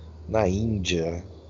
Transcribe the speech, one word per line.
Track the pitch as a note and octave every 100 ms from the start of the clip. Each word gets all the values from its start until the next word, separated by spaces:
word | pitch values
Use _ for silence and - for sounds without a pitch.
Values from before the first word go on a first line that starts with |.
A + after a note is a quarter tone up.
| - - -
na | G#2+ F#2+
Índia, | G2 A2+ G#2 F2 F2 E2 E2+ F2+ - -